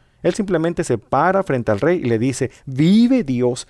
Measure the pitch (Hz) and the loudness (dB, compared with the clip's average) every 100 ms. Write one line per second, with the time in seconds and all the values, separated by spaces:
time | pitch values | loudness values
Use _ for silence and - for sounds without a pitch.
0 | _ _ 165 180 202 170 165 170 165 117 | _ _ -4 -2 -2 -2 -2 -4 -4 -4
1 | - 131 165 190 185 135 113 101 143 180 | -2 0 2 0 0 -2 0 0 0 0
2 | 123 113 127 127 127 - - 131 160 208 | 0 0 -2 -2 -6 -8 -10 0 4 4
3 | 240 262 156 123 123 123 - | 4 2 0 0 -2 -2 -10